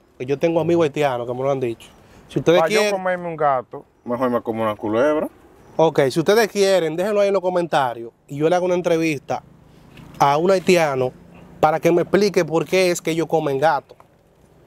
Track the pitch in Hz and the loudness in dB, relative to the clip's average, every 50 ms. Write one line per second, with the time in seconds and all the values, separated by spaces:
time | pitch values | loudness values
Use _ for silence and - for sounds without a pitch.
0 | _ _ _ - 127 127 143 135 170 170 165 170 156 165 170 170 165 147 139 151 | _ _ _ -10 -6 -6 -4 -2 0 0 0 0 0 2 2 2 0 0 0 -2
1 | 147 139 131 120 120 123 123 127 131 139 139 135 127 117 113 - - - - - | -2 -2 -2 -4 -6 -6 -6 -4 -2 -2 -2 -2 -4 -6 -6 -8 -14 -20 -20 -20
2 | - - - - - - - 151 135 160 165 180 165 160 208 214 208 208 202 185 | -20 -20 -20 -20 -12 -8 -6 -2 2 2 4 4 4 2 2 2 2 0 0 -2
3 | 185 185 180 180 175 170 165 151 151 143 135 127 117 _ - 143 - _ _ _ | -2 -4 -4 -4 -6 -8 -6 -2 0 0 0 -2 -4 _ -14 -18 -18 _ _ _
4 | - 123 120 120 131 123 123 117 - 120 113 110 113 107 107 - - 107 107 117 | -10 -6 -4 -2 -2 0 -2 -2 -2 -4 -4 -2 -2 -4 -4 -4 -4 -2 0 0
5 | 139 151 151 156 185 302 - - - - - - - - - - 160 165 147 - | 2 2 0 -2 -4 -6 -8 -14 -20 -20 -20 -20 -20 -8 -2 0 0 2 2 2
6 | 143 127 - 143 151 - 208 226 226 190 - 202 196 196 190 180 165 160 156 170 | 0 2 0 0 0 2 2 2 2 0 0 0 2 2 2 2 0 -2 -2 -4
7 | 180 220 208 202 202 202 196 190 175 185 180 180 170 160 - 151 135 123 117 117 | -4 -2 0 0 0 2 0 0 -2 -2 -2 -2 -2 0 0 0 0 0 -4 -8
8 | 117 117 - _ _ - 143 143 151 160 175 180 180 185 180 170 160 175 170 160 | -12 -16 -18 _ _ -12 -6 -2 0 2 2 2 0 0 -2 0 0 0 0 0
9 | 160 160 151 131 - - 131 110 - - - - - - - - - - - - | 0 -2 -4 -4 -6 -8 -8 -8 -10 -14 -20 -20 -20 -20 -20 -20 -20 -20 -20 -20
10 | - - - - 143 139 143 151 170 190 196 185 160 185 180 170 160 147 135 131 | -20 -10 -2 0 2 2 2 2 2 2 0 2 2 2 4 4 4 2 0 0
11 | 127 127 - - - - - - - - - - - 156 160 156 - 165 170 175 | -2 -2 -4 -8 -20 -20 -20 -20 -20 -16 -4 0 2 2 2 2 2 2 2 2
12 | 160 - - 190 208 202 170 190 170 147 160 165 151 - 185 185 185 180 175 - | 2 2 2 2 2 2 2 0 0 0 0 -2 -2 0 0 2 2 2 0 -2
13 | - 160 160 165 160 151 170 160 156 147 139 135 147 160 151 135 - - - _ | -4 -4 -4 -4 -2 -2 -2 -2 -2 -2 -2 0 2 0 0 0 -4 -10 -20 _
14 | - _ _ _ _ _ _ _ _ _ _ _ _ | -20 _ _ _ _ _ _ _ _ _ _ _ _